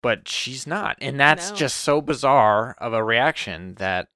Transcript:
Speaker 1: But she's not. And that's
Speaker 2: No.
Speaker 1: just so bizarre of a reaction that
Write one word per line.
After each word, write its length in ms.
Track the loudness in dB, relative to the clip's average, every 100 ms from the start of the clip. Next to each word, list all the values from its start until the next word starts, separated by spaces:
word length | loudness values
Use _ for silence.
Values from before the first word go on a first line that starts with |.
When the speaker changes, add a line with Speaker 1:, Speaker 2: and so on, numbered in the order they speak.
Speaker 1:
But 260 | -2 -4 -4
she's 380 | -8 -8 -10 -8
not. 300 | -6 -6 -6
And 180 | -8 2
that's 320 | 4 4 0
Speaker 2:
No. 60 | -2
Speaker 1:
just 200 | -2 -2
so 220 | 0 0
bizarre 760 | 0 0 4 6 6 4 0 -6
of 140 | -4
a 100 | -2
reaction 720 | 0 2 2 0 -8 -10 -12 -6
that 320 | -4 -4 -6